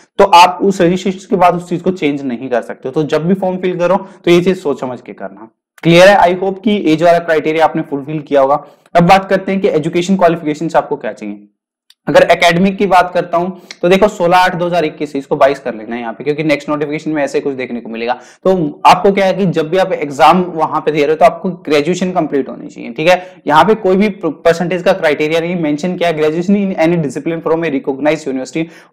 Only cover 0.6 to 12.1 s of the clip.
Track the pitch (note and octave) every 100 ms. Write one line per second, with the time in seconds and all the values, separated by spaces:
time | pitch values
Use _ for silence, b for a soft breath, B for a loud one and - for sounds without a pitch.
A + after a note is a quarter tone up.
0.6 | G3 F#3+ F3 F#3 G3 F#3 - F#3 F3+ F3
1.6 | E3+ E3 F3+ F#3 D3 C#3+ C#3 A#2 C3 A#2
2.6 | A2 A2 C3+ D3 D3 D3+ E3 F#3+ F#3 F#3
3.6 | F#3 F3 F3 F#3+ F#3+ B E3+ F3 F3+ F#3
4.6 | D3 B2+ B2+ A#2+ - G2 F#2+ G2+ A2+ _
5.6 | _ _ D#3+ E3+ F#3+ G3 F3 F3+ F#3+ F#3+
6.6 | G#3+ G#3 D3+ D#3 E3+ E3+ E3 D#3 D#3 D#3+
7.6 | D#3 D#3 D#3 C#3+ C#3 D#3 C#3 C#3 C3+ D3
8.6 | B B B F3 E3+ F#3+ F#3+ F#3+ F#3+ F#3+
9.6 | F#3+ D#3 D#3 F3 F3+ F#3+ F3 E3 D3+ D3
10.6 | D#3+ D#3 C#3+ C#3+ A2+ G#2 G#2 G#2 - _
11.6 | _ _ _ _ -